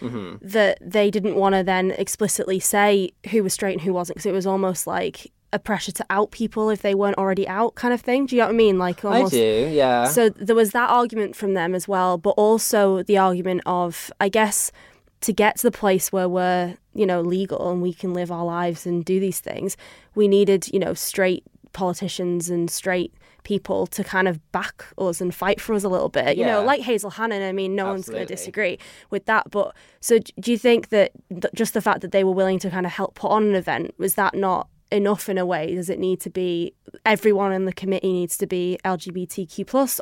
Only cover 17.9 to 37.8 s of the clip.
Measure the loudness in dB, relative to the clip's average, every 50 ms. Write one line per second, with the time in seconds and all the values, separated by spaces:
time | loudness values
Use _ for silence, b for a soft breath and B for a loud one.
17.9 | -4 -4 -6 -4 -2 -2 -4 -4 -4 -4 -4 -4 -2 -2 -2 -2 -4 -4 -4 -4
18.9 | -4 -2 0 0 0 0 0 0 -4 -6 -8 -10 -8 -6 -6 -8 -8 -10 B B
19.9 | B B B B B 2 4 6 6 6 6 6 4 2 2 0 -2 0 0 -2
20.9 | -4 -4 -6 -4 -2 0 0 2 0 -2 -6 _ _ _ _ -14 -8 -4 -4 -4
21.9 | -4 -4 -6 -8 -6 -4 -4 -2 -2 -2 -2 -2 -2 -2 -2 -2 -4 -4 -4 -2
22.9 | -2 -2 -2 -4 _ b b b b b b -4 -4 -4 -2 -2 -2 -2 -2 -4
23.9 | -4 -8 -6 -2 0 0 2 0 0 -4 _ _ -6 -6 -6 -8 -10 -14 -20 -14
24.9 | -8 -4 -2 -2 -2 -2 -4 -4 -4 -2 -2 -2 -2 -2 -2 -2 -2 -2 0 0
25.9 | 0 0 0 0 0 0 2 2 2 2 2 2 2 2 2 2 2 0 0 -2
26.9 | -2 -2 -4 -6 -8 -6 -4 -4 -2 -2 -4 -4 -4 -4 -4 -2 -2 -2 -2 -2
27.9 | -4 -6 -8 -8 -8 -8 -8 -8 -10 -10 -12 -10 -6 -4 -2 -2 -4 -6 B B
28.9 | B B B B -8 -4 -2 0 0 0 0 -2 -2 -2 -2 -4 -6 b b b
29.9 | b b b 2 4 4 2 0 -12 -8 -2 -2 0 2 4 4 4 2 2 2
30.9 | 2 2 2 2 0 -10 _ -14 -8 -4 -4 -4 -2 -2 -2 -2 -2 -2 0 0
31.9 | 0 -2 -2 -2 0 2 2 2 2 2 2 0 0 -2 -4 -4 -4 -4 -4 -4
32.9 | -4 -6 -6 -6 -6 -4 -2 0 2 2 2 2 2 0 0 -2 -4 -4 -4 -6
33.9 | -6 -4 -4 -2 0 0 0 0 0 -2 -2 0 -2 -2 -4 -8 _ _ _ -2
34.9 | -2 0 2 2 0 -2 -2 -4 -4 -2 -2 -2 -2 -2 -4 -4 -4 -4 -4 -6
35.9 | -4 -4 -2 -2 -2 -2 -6 -8 -6 -4 -2 -2 -2 -2 -4 -6 -8 _ _ -20
36.9 | -12 -4 0 0 2 2 4 4 4 4 2 0 0 0 -2 -4 -4 -4